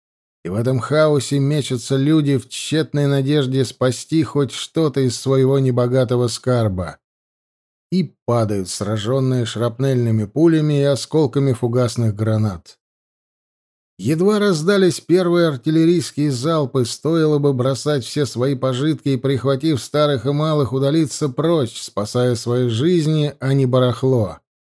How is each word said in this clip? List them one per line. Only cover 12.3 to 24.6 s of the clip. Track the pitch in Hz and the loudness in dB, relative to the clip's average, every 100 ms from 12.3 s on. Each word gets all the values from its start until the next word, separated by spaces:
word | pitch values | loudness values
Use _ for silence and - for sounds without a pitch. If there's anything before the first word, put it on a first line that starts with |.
| 110 107 90 - - _ _ _ _ _ _ _ _ _ _ _ _ | 0 -2 -4 -16 -20 _ _ _ _ _ _ _ _ _ _ _ _
Едва | 98 156 185 208 | -2 2 2 2
раздались | 208 170 160 202 185 165 | 2 0 0 2 2 0
первые | - 175 175 175 170 | 0 2 4 2 2
артиллерийские | 139 160 160 165 175 - - 147 | 0 0 2 4 2 0 -2 -2
залпы, | 127 135 165 135 135 113 | 0 -2 0 0 0 -2
стоило | - 147 165 156 147 | -2 -2 0 2 2
бы | 143 | 2
бросать | 131 123 135 151 147 | 0 0 -2 -2 -2
все | 113 - 135 | -2 -4 -4
свои | 113 127 135 | -2 -2 0
пожитки | 131 127 147 151 - | -2 -2 -2 -2 -2
и, | 135 | -2
прихватив | 135 135 123 135 160 147 | 0 -2 0 0 0 -2
старых | - 147 151 143 117 | -2 0 0 0 -2
и | |
малых, | 147 156 151 131 | -2 0 0 0
удалиться | 131 139 160 160 - 151 | 0 0 2 0 -2 -6
прочь, | 127 151 170 113 - | -2 0 0 0 -6
спасая | - - 104 123 123 | -10 -8 -4 0 0
свои | 120 117 123 127 | 0 -2 0 0
жизни, | 113 156 175 151 156 147 - | 0 2 2 2 0 0 -2
а | 135 | 0
не | 139 131 | 2 2
барахло. | 127 127 120 131 127 101 80 _ _ | 2 2 0 0 2 0 -6 _ _